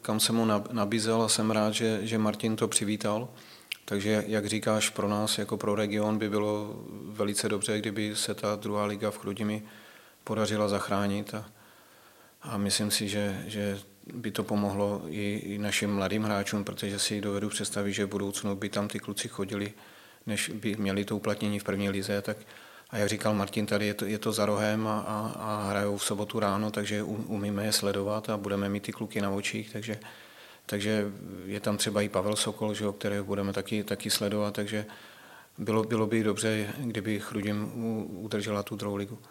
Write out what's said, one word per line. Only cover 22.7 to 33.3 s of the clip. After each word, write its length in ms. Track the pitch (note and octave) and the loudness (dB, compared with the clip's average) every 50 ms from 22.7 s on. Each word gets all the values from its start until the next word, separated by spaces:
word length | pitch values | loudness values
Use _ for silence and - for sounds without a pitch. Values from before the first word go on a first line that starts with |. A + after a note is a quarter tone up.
| - - - - | -20 -20 -14 -6
a 80 | - G2+ | -2 0
jak 100 | G#2 G2+ | 0 2
říkal 260 | G#2 G2+ - A2 G#2+ | 2 2 2 2 4
Martin, 320 | G2+ G2+ G2+ - A2+ G#2 | 2 2 0 0 0 0
tady 200 | - G#2+ G2+ G#2 | 2 2 2 2
je 80 | G#2 G2+ | 2 0
to, 100 | - G#2+ | 0 -2
je 140 | G2 G#2+ G#2 | -2 -2 0
to 140 | - A#2 G#2 | 0 0 2
za 140 | G#2+ G#2 | 2 4
rohem 400 | G#2 G#2 G2+ G#2+ G#2+ G#2+ A2 A2 | 4 4 4 4 2 2 2 2
a, 140 | G#2+ A2 G#2 | 0 0 0
a, 320 | G2 G2 G#2+ G#2+ G#2+ A2+ - - | -2 -2 -2 -2 -2 -4 -4 -4
a 300 | G#2+ A2 G#2 G#2 G#2 G2 | -4 -2 -2 0 0 0
hrajou 260 | G2+ G2+ G2+ G#2 G2+ | 2 2 2 2 0
v 80 | G2+ - | 0 0
sobotu 360 | - G#2+ G2+ G#2+ G2+ - A2+ | -2 0 -2 -2 -2 0 2
ráno, 300 | G#2 G2+ G2 G2+ G#2+ G#2+ | 2 2 4 2 2 0
takže 320 | G#2+ G#2+ G#2 G2+ G#2+ G#2 G#2+ | 0 -2 -2 0 0 0 0
u-, 220 | - G#2+ G#2 G#2+ | -2 -2 -4 -2
umíme 380 | - A2 G#2 G2+ G#2 G2+ G2+ G#2 | -2 -2 -2 0 0 0 0 2
je 80 | G#2+ G#2 | 2 2
sledovat 580 | - G#2 G2+ G2 G2 G2 G#2 G#2 A2 G#2+ - | 2 2 2 0 0 0 0 0 -2 -2 -2
a 60 | G#2+ | -2
budeme 320 | G2+ G2+ G2+ G2+ G2 G2+ G2 | -2 0 0 0 0 2 0
mít 140 | G2+ G2+ - | 0 -2 -4
ty 100 | - - | -6 -6
kluky 280 | - A2+ G2+ - G#2+ | -6 -6 -4 -2 0
na 100 | G2+ G2 | 0 0
očích, 420 | G2 G2+ G2+ - - A2 G#2+ - - | 0 0 -2 -2 -2 -4 -4 -6 -8
takže, 260 | G#2+ G#2 A2 G#2 G#2 - - - - - - - - - - - - - | -8 -6 -6 -6 -6 -8 -14 -16 -18 -20 -20 -20 -20 -20 -20 -20 -16 -8
takže 380 | - G#2 G2+ G2+ G#2+ G#2+ G#2+ G#2 G2+ G2 G2 F#2+ F2+ F#2+ F#2 F2+ | -4 -2 0 2 2 2 2 2 0 -4 -8 -10 -10 -10 -8 -6
je 140 | F#2+ G2+ G2+ | -4 -4 -2
tam 160 | - A2 G#2 | 0 0 2
třeba 260 | G#2 - A2+ G2+ G#2 G#2 | 2 2 2 2 2 2
i 60 | G#2 | 4
Pavel 280 | - F#2 F#2 G#2 G#2+ | 2 2 2 2 2
Sokol, 380 | G#2 - A2+ G#2 - A2+ G#2+ G#2 | 2 0 0 -2 -2 -2 -2 0
že 100 | G2+ G#2+ | 0 0
jo, 80 | G2+ G2 | -2 -2
kterého 320 | - - G#2 G2+ G2+ G2 | -2 -2 -2 0 0 0
budeme 280 | G2 | 0